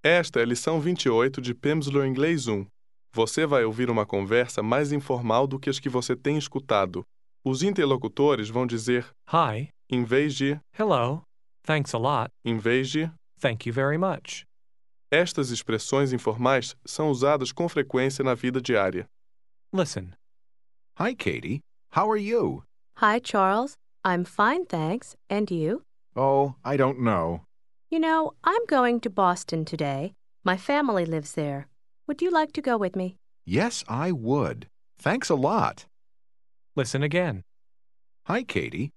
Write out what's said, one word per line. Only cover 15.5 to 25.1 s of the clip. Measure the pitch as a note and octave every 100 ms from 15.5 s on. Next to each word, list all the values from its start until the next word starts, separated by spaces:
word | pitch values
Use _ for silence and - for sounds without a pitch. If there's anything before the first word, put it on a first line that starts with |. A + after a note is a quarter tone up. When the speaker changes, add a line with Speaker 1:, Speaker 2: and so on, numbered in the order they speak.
| A#2 - A2 - C3+ C#3
Speaker 1:
informais | B2 - A2 B2 C3 B2+ - -
são | - D#3
usadas | C3 C#3 D3 B2+
com | - E3+
frequência | - C#3 B2+ C3 C3+
na | C3+ A#2+
vida | B2+ B2+
diária. | A#2+ A2+ F#2+ F2+ - _ _ _ - _ _
Speaker 2:
Listen. | F#3+ E3 - F2+ - _ _ _ _ _ _ _ -
Speaker 3:
"Hi, | G3+ B3+
Katie. | - B1+ - C3+ - _ _ -
How | G#3
are | G#3+
you?" | G#3 A#3 B2+ - - _ _ -
Speaker 4:
"Hi, | G#3+ A3+ -
Charles. | G#3+ F#3+ G3+ C4+ - _ _ F#3+
I'm | F3+
fine, | F3+ - G#3 D#4+ F4+
thanks. | E3+ D#3 A3 -